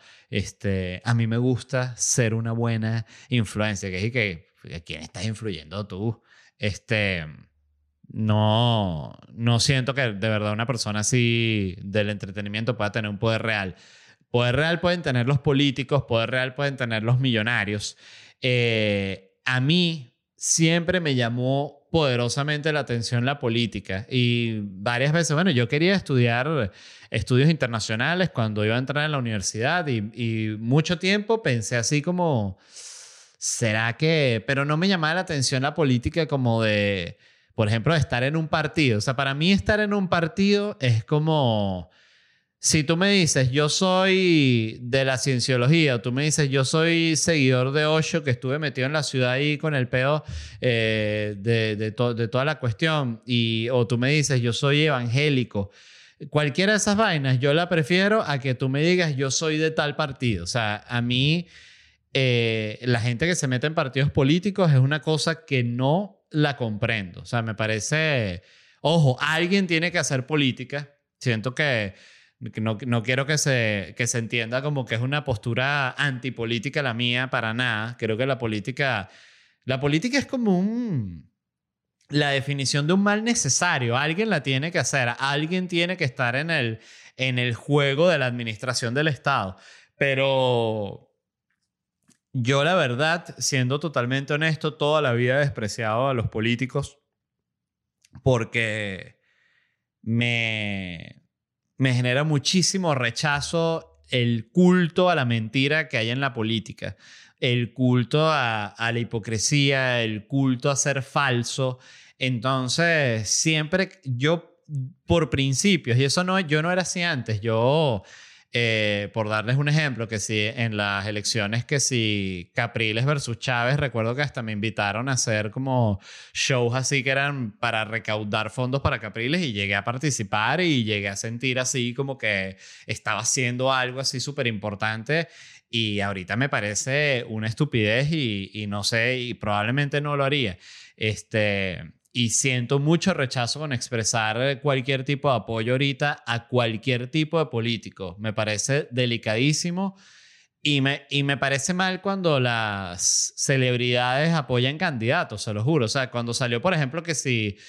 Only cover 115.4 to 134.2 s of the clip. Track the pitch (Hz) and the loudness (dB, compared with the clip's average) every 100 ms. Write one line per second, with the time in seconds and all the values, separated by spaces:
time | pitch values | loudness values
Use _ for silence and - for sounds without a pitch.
115.4 | 135 131 208 180 123 120 139 180 180 190 | 0 2 2 2 2 2 2 2 0 0
116.4 | 156 151 165 180 170 180 175 139 113 107 | 2 0 2 0 -2 -2 -2 -2 -2 -2
117.4 | 113 113 120 156 147 101 - - - - | 0 2 4 4 2 0 -6 -20 -20 -20
118.4 | _ 120 117 110 104 101 101 113 107 107 | _ 0 2 2 2 0 -2 -4 -2 -2
119.4 | 107 135 147 151 147 113 110 107 - 107 | 0 0 2 2 0 -2 -4 -4 -2 0
120.4 | 107 123 117 104 101 98 104 104 101 117 | 0 -2 -2 0 0 -2 -4 -4 -2 -2
121.4 | 101 117 - 143 - 123 110 104 95 90 | -2 -2 -2 -2 0 0 0 0 -2 -6
122.4 | - - 117 110 110 110 135 147 120 110 | -8 -6 -4 -2 -2 0 0 -2 -4 -6
123.4 | - 120 120 143 139 117 110 127 143 131 | -2 0 0 0 -2 -2 -2 -2 -4 -6
124.4 | 110 104 110 101 101 107 135 131 - 107 | -6 -4 -4 -2 -2 -2 -2 -2 0 -2
125.4 | 107 127 135 127 113 98 - - - - | -2 -6 -2 2 2 0 -6 -20 -12 -4
126.4 | - 127 120 127 127 139 135 135 143 143 | 0 2 2 0 0 -2 0 -2 -2 -4
127.4 | 110 - 117 110 104 113 113 107 104 107 | -6 -4 -2 -2 -4 -6 -4 -4 -2 -2
128.4 | 107 - 127 135 156 123 107 113 120 180 | -2 -4 -2 0 -2 -2 -6 -6 -2 0
129.4 | 156 101 98 101 101 127 151 120 101 107 | -2 -2 0 0 0 -2 -2 -2 -2 0
130.4 | 113 160 175 135 107 104 98 101 117 117 | 0 2 2 2 2 0 -2 -6 -8 -4
131.4 | 131 127 127 131 120 120 139 127 110 98 | -2 -2 -2 -2 -4 -4 -6 -4 -2 0
132.4 | 95 95 - - - 113 110 104 117 139 | -2 -10 -20 -20 -10 -8 -4 -2 0 0
133.4 | 123 123 131 131 127 127 131 127 | 0 0 2 2 0 -2 -4 -4